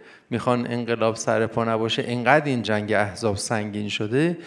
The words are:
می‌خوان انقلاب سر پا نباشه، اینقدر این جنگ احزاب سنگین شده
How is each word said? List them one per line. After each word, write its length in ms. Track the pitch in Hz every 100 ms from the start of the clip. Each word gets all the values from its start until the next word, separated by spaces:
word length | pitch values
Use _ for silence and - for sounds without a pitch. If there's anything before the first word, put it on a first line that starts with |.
| - - _
می‌خوان 420 | 117 123 120 120
انقلاب 440 | 120 113 113 113 110
سر 320 | - 110 110
پا 160 | 117
نباشه، 380 | 113 110 113 139
اینقدر 440 | 117 123 117 151 147
این 160 | 123
جنگ 300 | 104 107 104
احزاب 440 | 104 104 90 110 101
سنگین 540 | - 113 104 104 104
شده 480 | - 107 127 170 170